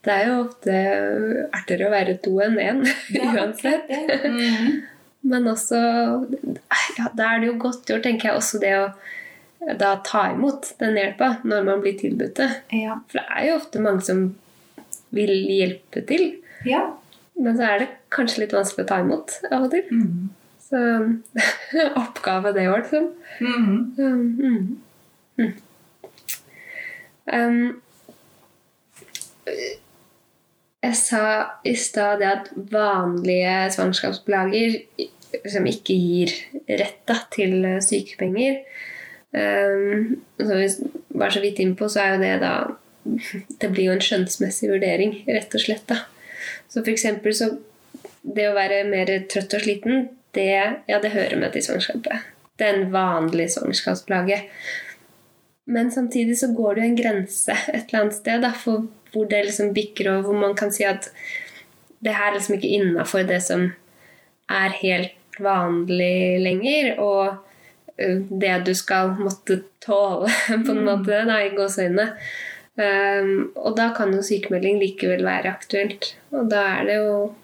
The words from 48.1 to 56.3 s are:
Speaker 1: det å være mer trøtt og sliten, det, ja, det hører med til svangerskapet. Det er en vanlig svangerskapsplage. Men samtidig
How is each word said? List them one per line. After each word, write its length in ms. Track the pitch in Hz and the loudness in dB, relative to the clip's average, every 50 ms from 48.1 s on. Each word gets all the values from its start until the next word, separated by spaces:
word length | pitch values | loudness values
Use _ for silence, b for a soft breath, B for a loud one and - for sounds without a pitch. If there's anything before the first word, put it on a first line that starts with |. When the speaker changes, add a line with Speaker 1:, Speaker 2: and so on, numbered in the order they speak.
| - _ | -20 _
Speaker 1:
det 300 | - - 208 214 208 208 | -12 -6 -2 0 2 2
å 80 | 202 | 2
være 240 | 202 190 190 202 202 202 | 2 2 2 2 2 2
mer 240 | 202 196 190 185 185 190 190 190 | 2 2 2 2 2 0 -2 -2
trøtt 280 | - - 196 190 - - | -2 -4 -4 -2 -2 -2
og 80 | 208 214 | 0 0
sliten, 460 | 214 202 202 - 226 262 269 247 254 - - _ _ | 0 -2 0 0 2 2 2 0 -2 -8 -20 _ _
det, 200 | - 196 196 190 196 196 202 214 254 294 - | -2 0 2 2 4 2 2 0 -2 -4 -2
ja, 160 | - 208 208 | 0 0 0
det 140 | 202 214 214 | 0 0 0
hører 240 | 202 - - - - | 0 0 0 0 0
med 140 | - - - | -2 -2 -2
til 100 | - - | -2 -2
svangerskapet. 640 | - - 185 - - - 233 - 302 - 226 - - - _ _ _ _ | -2 -2 -2 -2 -2 -4 -4 -4 -4 -4 -6 -6 -12 -20 _ _ _ _
Det 140 | - 220 | 0 0
er 100 | 208 202 | 2 2
en 140 | 196 190 185 | 2 0 0
vanlig 560 | 190 190 185 180 175 165 160 165 170 165 165 170 | 0 2 2 2 2 0 0 0 0 0 0 0
svangerskapsplage. 920 | - - - - - - - 190 185 185 - - 196 185 180 190 196 202 202 B B B B B B B B B B B B _ _ _ _ _ _ _ _ _ _ _ _ - | -2 -2 -2 -2 -2 -2 -2 -2 -4 -4 -2 -2 0 0 2 0 0 -2 -2 B B B B B B B B B B B B _ _ _ _ _ _ _ _ _ _ _ _ -2
Men 200 | 240 226 233 247 | 0 0 0 0
samtidig 440 | 240 262 247 233 - 254 233 226 | 0 -2 -2 0 0 0 2 2